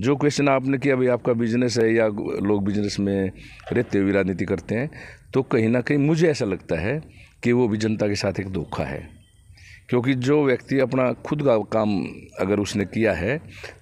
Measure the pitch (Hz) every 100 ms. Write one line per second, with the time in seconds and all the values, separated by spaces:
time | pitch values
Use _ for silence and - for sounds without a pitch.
0 | 110 143 147 143 143 135 131 135 135 131
1 | 127 120 - 117 117 120 123 117 113 113
2 | 110 104 - - 98 104 101 101 101 -
3 | 101 98 95 - - - - 104 120 101
4 | 98 98 95 90 92 95 - 107 147 -
5 | - - - 131 131 123 110 123 120 147
6 | 143 160 170 139 113 90 - 82 92 147
7 | - - - - 120 120 123 107 107 107
8 | 104 101 101 95 98 92 78 - 71 73
9 | 78 - - _ - - - - - 120
10 | 120 131 123 151 139 123 - 135 127 127
11 | 127 120 - 147 139 113 101 113 107 98
12 | 64 - - - 95 101 98 104 95 104
13 | 110 87 87 151 - - - -